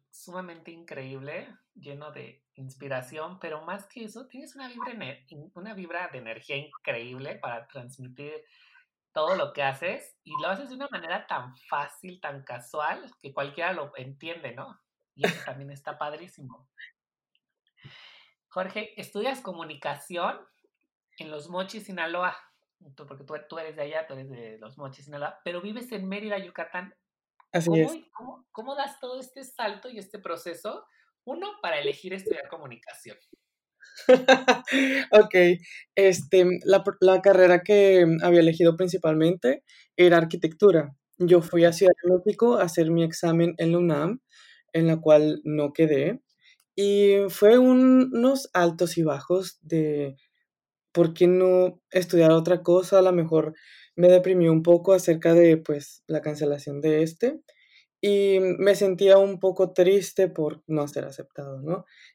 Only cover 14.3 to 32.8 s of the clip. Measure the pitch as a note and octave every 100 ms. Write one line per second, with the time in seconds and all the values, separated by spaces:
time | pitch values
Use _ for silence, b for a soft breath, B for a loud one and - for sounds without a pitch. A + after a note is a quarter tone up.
14.3 | E3+ C3+ A#2+ A3 _ _ _ _ - F3+
15.3 | - - C3+ C#3 C#3 D3+ C#3+ D3 D#3 F3+
16.3 | _ C3 - _ _ B _ _ _ _
17.3 | _ _ _ _ _ b b b b b
18.3 | b _ F3+ F#3+ G#3+ A3 - - G3+ B3+
19.3 | C4 G3 E3+ D#3 C#3+ D3 C#3+ - F3 G3
20.3 | - _ _ _ _ _ _ _ - D#3
21.3 | D3+ D#3+ F3 F#3+ A3 - F3+ E3 F3 F3+
22.3 | - _ _ _ _ D3+ C#3 C#3+ C#3 C#3
23.3 | D3+ - E3 D#3+ D3+ C#3+ D#3 D#3+ C3+ C3+
24.3 | A#2+ A2+ A2 A2 C3+ C#3 C3+ C#3+ C#3+ D3+
25.3 | - F3 F3 G3+ A#3 A#3+ G3+ F#3+ G3+ G#3+
26.3 | G3+ F3 - E3 F3+ F#3+ _ _ _ _
27.3 | _ _ F3 E3 E3 D#3 - _ - B3
28.3 | - _ - B3+ C#4+ C4+ - B3+ B3+ B3+
29.3 | C4+ C4 - G#3+ G3 - G#3+ F#3+ G3 F#3+
30.3 | E3 F3 E3 G#3 F#4 _ _ _ _ A#3+
31.3 | E4 G4+ G#4 F3 D3+ C#3+ C#3 F#3 F#3+ G3+
32.3 | D3 - E3 C#3 -